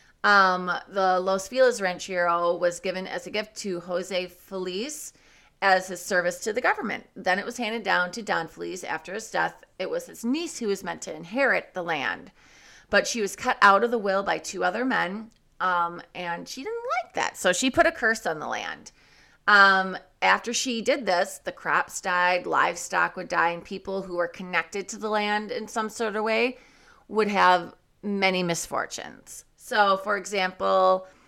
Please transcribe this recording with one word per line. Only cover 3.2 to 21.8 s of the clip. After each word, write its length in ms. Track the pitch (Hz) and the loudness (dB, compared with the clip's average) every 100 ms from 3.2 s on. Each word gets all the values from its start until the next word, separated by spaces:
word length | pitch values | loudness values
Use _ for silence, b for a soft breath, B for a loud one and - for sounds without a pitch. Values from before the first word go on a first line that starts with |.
| 180 | -6
a 40 | |
gift 260 | 208 214 - | -8 -8 -8
to 220 | 202 175 | -8 -6
Jose 460 | 175 180 185 185 180 | -4 -6 -2 -4 -6
Feliz 880 | - - 190 185 185 277 302 - - b b b b | -12 -12 -8 -6 -4 -6 -8 -14 -18 b b b b
as 240 | 196 185 190 | 4 4 2
his 180 | 175 | -8
service 360 | - 185 175 175 | -2 0 0 -2
to 120 | 220 | -4
the 80 | 220 | 0
government. 460 | 330 427 240 - - - | 0 0 -2 -6 -10 -6
Then 220 | 180 196 | -2 0
it 80 | - | -2
was 100 | 240 | -6
handed 260 | 214 233 | -6 -4
down 280 | 190 175 180 | 0 0 0
to 100 | 233 | -4
Don 240 | 208 170 160 | -4 -2 -4
Feliz 380 | 170 170 185 | -8 -10 -8
after 300 | - 156 - | -8 -8 -8
his 160 | 208 214 | -12 -6
death. 340 | 175 165 - - - | -4 -4 -4 -18 -10
It 100 | 185 | -6
was 180 | 170 170 | -6 -8
his 180 | - | -8
niece 340 | 233 302 339 - | -4 -2 -4 -6
who 100 | 220 | -4
was 160 | 190 | -4
meant 160 | 180 165 | -6 -10
to 120 | 185 | -10
inherit 580 | 156 170 233 262 185 - | -12 -6 0 2 2 -2
the 100 | 185 | -8
land, 500 | 170 156 117 90 - _ b b b b b | -4 -2 -2 -4 -10 _ b b b b b
but 160 | 202 202 | 2 2
she 160 | 233 | -2
was 120 | 196 | -4
cut 220 | - 254 208 | -4 -2 6
out 200 | 202 196 | 8 8
of 80 | 233 | 6
the 80 | 240 | 0
will 240 | 202 196 | 0 0
by 140 | 190 160 | 0 -2
two 260 | - 180 | -4 -2
other 220 | 180 208 | 0 0
men, 460 | 262 180 175 208 226 _ _ - | 0 0 0 -4 -12 _ _ -4
um, 440 | 185 175 170 170 - | 0 0 0 -4 -14
and 320 | - 175 175 - | -10 -8 -8 -8
she 160 | 262 | -10
didn't 200 | 285 466 480 698 | -8 -8 -4 -6
like 120 | 679 | -4
that. 240 | - - - | -4 -4 -2
So 140 | 190 | 0
she 180 | - 262 | 2 2
put 160 | 302 320 | 4 2
a 60 | |
curse 340 | - 226 226 180 | 4 -2 0 -4
on 140 | 156 | -6
the 80 | 120 | -6
land. 440 | 107 85 76 - b b b b b - | -6 -8 -12 -16 b b b b b 4
Um, 480 | 202 196 190 190 185 - - | 8 8 6 2 -4 -10 -2
after 320 | 190 202 233 | 2 2 2
she 300 | 233 262 226 | -4 -2 -2
did 240 | 202 285 202 | 0 0 2
this, 320 | 175 196 - | 0 0 -4
the 140 | - | -12
crops 480 | - 165 160 | -8 0 0